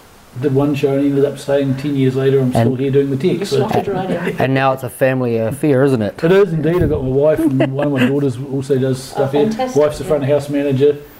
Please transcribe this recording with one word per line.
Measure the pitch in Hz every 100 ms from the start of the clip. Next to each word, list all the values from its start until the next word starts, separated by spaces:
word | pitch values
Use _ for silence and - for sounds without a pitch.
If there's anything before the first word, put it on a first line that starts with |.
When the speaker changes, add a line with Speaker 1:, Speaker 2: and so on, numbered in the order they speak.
| - - - 123
Speaker 1:
did | 143 135
one | 147 143
show | 143 135
and | 143
ended | 139 135
up | -
staying | - 139 135 127
ten | 151 139
years | 131 131
later. | 135 135
I'm | 127
still | 117
Speaker 2:
And | 117 127
Speaker 1:
here | 139
doing | 139 139
the | 135
tech. | 185 -
Speaker 3:
Just | 196
Speaker 1:
So. | - -
Speaker 3:
slotted | 208 190
right | 185 185
in. | 175 175 -
Speaker 2:
And | 131
now | 131 135
it's | 131
a | 123
family | - 131 131 123 113
affair, | 113 131 156 131
isn't | 139 127
it? | 104 -
Speaker 1:
It | 165
is | 190 196
indeed. | 160 151 180
I've | 151
got | 147
my | 131
wife | 131 151 151
and | 160 131 135
one | 135 147
of |
my | 139 127
daughters | 143 143 117
also | 139 135 135 131
does | 135 131
Speaker 3:
<laughs> | -
Oh, | -
Speaker 1:
stuff | 139
here. | 147 147
Speaker 3:
fantastic, | 220 254 139
Speaker 1:
Wife's | 147 147
the | 139
front | 151
Speaker 3:
yeah. | 139
Speaker 1:
house | 147 139
manager. | 143 143 127 143 143 -